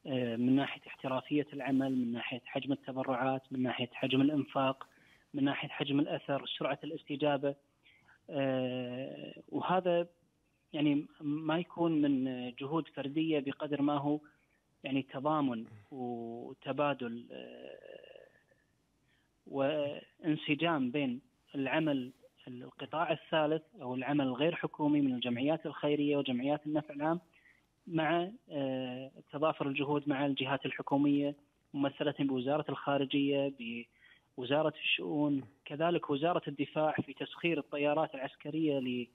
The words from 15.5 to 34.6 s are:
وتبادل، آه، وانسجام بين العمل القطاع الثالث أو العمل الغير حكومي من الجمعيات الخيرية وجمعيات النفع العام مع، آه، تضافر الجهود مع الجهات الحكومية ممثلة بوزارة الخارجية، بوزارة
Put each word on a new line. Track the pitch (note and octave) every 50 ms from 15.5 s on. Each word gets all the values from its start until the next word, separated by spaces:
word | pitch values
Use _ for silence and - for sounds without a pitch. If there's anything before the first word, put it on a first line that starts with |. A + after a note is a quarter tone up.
| A#2+ A2+ A2+ G#2+ A2 G#2 - _
وتبادل، | D3 C3 B2 B2 A#2+ A#2 A#2 A#2 A#2 A#2 B2+ C3+ C3+ _ - C#3+ C3 C#3 D3 C#3+ C3+ C3 B2 A#2 A#2 A#2+ A#2+ -
آه، | - B1+ B2 B2 B2 B2 - C2+ - - - - - - - - - - - - _ _ _ _ _ _ _ _ _ _ _ _ _ _ _ _ _ _ _ _ _ _ _
وانسجام | - - C#3 C#3 C#3 D#3 D3+ D3 C#3+ C#3+ - - - _ _ - E3 D3+ D3+ - - D3+ C#3 D#3+ E3+ E3 C#3+ C3 B2
بين | B2 D3+ C#3+ B2+ A#2+ C3 - _ _ _ _ _ -
العمل | C#3+ C3+ B2+ B2+ D#3+ D#3+ D3+ C#3+ C3+ B2 B2+ - _ - - _ _ - C3
القطاع | B2 B2 C3 C3+ - - C#3+ C3 - D#3 E3+ D#3
الثالث | E3 - - - E3+ D#3+ D3+ D3+ D#3 D#3+ - _ - G#3
أو | C#3 B2 B2+
العمل | B2+ B2+ C3 D3 D3 C#3
الغير | C3 B2+ A#2+ D3 E3+ E3+
حكومي | - - D3+ - - D3+ D3 D3 D3
من | C#3+ C3+ B2+
الجمعيات | A#2+ A2+ B2 A#2+ A#2 C3 D3 D#3+ D#3+ -
الخيرية | D#3+ C#3 - - D3 D3 D3 D3 D3 D3
وجمعيات | C#3+ C#3 C3+ B2+ A#2+ C3 C#3 D3 D3+ -
النفع | D3+ D3+ D3+ D3 - D3
العام | C#3+ D3 D#3 E3 F3 - _ _ _ _ - - _ _ _ _ _ _
مع، | - E3+ D#3+ - D3 E3 E4+ - - A3+ - _ -
آه، | - C#3+ C#3 C3 C3 C3 C3 B2+ B2+ B2+ C3 C3+ - - - _
تضافر | - C#3+ D3+ D#3+ D#3 - D3 C#3+
الجهود | C3+ C#3 C#3+ C#3 D3 D3 C#3+ D3
مع | C#3+ C3 C#3+
الجهات | C#3+ C3+ C3 C3+ C3 C#3 C3+ -
الحكومية | C3+ - - D3 - C#3+ C#3 C#3+ D3 C#3+ C#3+ C#3+ C#3+ C#3+ - _ _ _ _ _ _ -
ممثلة | C#3+ C#3 C#3 C3+ - D3+ D3 C#3 -
بوزارة | C#3+ C3+ C3 B2+ A#2+ C3+ C#3+ D3+ D3 -
الخارجية، | C#3 - - C#3+ C#3 C#3 C#3 C3+ - C#3+ C#3 C#3 C#3+ C#3 C#3 C#3 C#3 C3 A#2 A#2 A#2 A#2+ A#2 _ _ _ - - - _ _ _ _
بوزارة | - B2 A#2+ C#3+ D3+